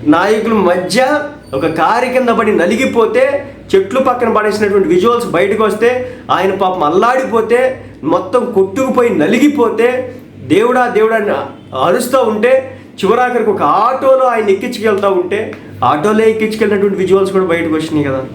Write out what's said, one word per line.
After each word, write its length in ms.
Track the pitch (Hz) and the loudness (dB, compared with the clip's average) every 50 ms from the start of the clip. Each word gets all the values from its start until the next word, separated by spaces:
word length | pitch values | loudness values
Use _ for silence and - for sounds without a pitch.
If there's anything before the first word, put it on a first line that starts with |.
| - | 2
నాయకుల 460 | - 151 165 185 208 220 220 202 226 226 | 2 2 2 4 2 0 0 0 0 0
మధ్య 680 | 208 185 175 175 180 180 - - 240 262 269 294 294 - - - - - - - | 2 2 2 0 0 -2 -2 0 0 0 2 0 -2 -4 -6 -12 -14 -16 -8 -6
ఒక 120 | - 160 | -4 -2
కారు 460 | 160 - 160 160 175 208 240 254 247 247 | -2 -2 0 0 0 0 0 -2 0 0
కింద 160 | 254 247 240 | 0 0 2
పడి 280 | 226 202 226 214 202 | 0 0 0 0 2
నలిగిపోతే, 960 | 165 165 185 226 220 262 - - 233 220 202 208 247 262 285 285 277 - - - - - - - | 2 2 0 0 0 -2 0 2 0 0 2 2 2 0 2 0 -4 -6 -8 -16 -18 -10 0 2
చెట్లు 260 | 190 190 - - 262 | 2 2 2 -2 0
పక్కన 320 | - 262 247 247 247 226 208 | 0 0 0 0 0 0 0
పడేసినటువంటి 560 | 214 208 214 196 208 214 202 196 202 190 156 | 0 0 0 0 0 -2 2 2 2 2 4
విజువల్స్ 380 | 175 180 185 233 240 233 - | 2 2 4 2 2 0 -2
బయటకు 380 | - - 165 190 202 208 208 220 | -2 0 0 0 0 0 0 0
వస్తే, 520 | 208 190 - 233 240 254 254 254 - - - - - | 0 0 0 0 0 0 0 -4 -8 -12 -14 -4 -2
ఆయన 240 | 135 165 180 190 196 | -2 0 0 0 0
పాపం 300 | 190 196 185 180 185 156 | 0 -2 -2 0 0 -2
అల్లాడిపోతే, 1000 | 147 160 185 220 233 254 262 262 226 214 226 208 - 233 247 262 262 254 - - - - - - | 0 2 2 2 2 2 0 -2 0 -2 -2 0 2 0 0 2 0 -2 -4 -12 -18 -18 -8 -4
మొత్తం 480 | 143 165 180 175 - - 247 220 196 202 | -2 -2 -2 -2 0 -2 -2 -2 0 0
కొట్టుకుపోయి 580 | 190 190 185 - 269 262 254 214 247 240 240 | 0 0 0 0 -4 -2 0 0 0 0 0
నలిగిపోతే, 1040 | 196 160 147 - 214 240 277 302 277 247 240 220 - - 226 247 247 254 - - - - - - - - - | 2 0 0 2 2 4 2 2 2 2 0 0 0 0 0 0 0 -2 -6 -8 -12 -16 -18 -20 -20 -16 -4
"దేవుడా, 420 | 131 156 190 220 240 247 254 247 233 | 0 2 2 4 2 2 2 0 2
దేవుడా" 280 | 185 214 220 220 226 | 2 2 2 2 2
అని 140 | 220 202 202 151 139 - 123 - - - - - 131 135 | 0 0 -2 -4 -4 -6 -8 -12 -18 -18 -12 -6 -2 0
అరుస్తూ 380 | 165 190 247 240 - - 262 247 | 0 2 0 0 0 0 0 2
ఉంటే, 540 | 220 214 214 214 247 262 262 262 - - - - - - - - | 2 0 0 2 2 2 2 0 -4 -14 -16 -20 -20 -12 -6 0
చివరాఖరికి 460 | 190 220 247 247 247 247 240 180 - | 0 2 2 2 0 0 0 0 0
ఒక 120 | 190 - 170 | 0 0 0
ఆటోలో 600 | 147 156 180 208 240 262 262 - 262 262 262 262 | 0 2 2 2 0 0 0 2 2 4 4 4
ఆయన 260 | 254 233 226 220 208 | 2 0 0 2 0
ఎక్కించుకెళ్తూ 600 | 196 190 - 240 - - 202 220 208 190 196 196 | 0 0 0 -6 -6 -2 -2 0 0 0 0 0
ఉంటే, 440 | 190 180 175 - 196 208 220 214 - - - - - - - | 0 0 -2 -2 -4 -4 -6 -6 -10 -14 -16 -18 -8 -2 0
ఆటోలో 400 | 123 139 151 151 208 220 214 220 | 0 0 2 2 0 2 4 4
ఎక్కించుకెళ్ళినటువంటి 720 | 220 220 220 220 214 214 - 220 202 208 196 196 208 190 185 | 2 2 2 -2 -2 0 0 0 0 0 0 0 0 0 0
విజువల్స్ 340 | 196 175 185 196 190 185 185 | 0 2 2 2 2 2 0
కూడా 120 | 190 185 | 0 0
బయటకు 300 | 165 165 170 170 165 156 | 0 0 -2 0 -2 -2
వచ్చినాయి 300 | 156 156 156 160 151 143 | -2 -4 -2 -2 -2 -2
కదా. 200 | 139 131 135 131 - - | -2 -4 -4 -6 -8 -12